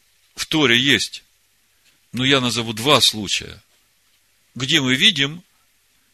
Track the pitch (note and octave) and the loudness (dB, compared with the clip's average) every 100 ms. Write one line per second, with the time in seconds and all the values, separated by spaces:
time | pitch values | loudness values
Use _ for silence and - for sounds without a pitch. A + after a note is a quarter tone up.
0 | _ _ _ - - D#3+ C3 A#2+ C#3 A2 | _ _ _ -14 -4 0 4 4 4 0
1 | - - - _ _ _ _ _ _ _ | 0 -10 -20 _ _ _ _ _ _ _
2 | _ A2+ C3 C#3 B2 A2+ A2+ A2 C3 C3+ | _ -4 0 2 0 -4 -6 -4 2 4
3 | - A2 F#2 - G#2+ - _ _ _ _ | 2 0 -6 -6 -8 -18 _ _ _ _
4 | _ _ _ _ _ A#2 C3 D#3 C3 C3 | _ _ _ _ _ -10 -2 0 2 2
5 | G#3+ D3+ C#3 E3+ - _ _ _ _ _ | 2 2 -4 -6 -20 _ _ _ _ _
6 | _ | _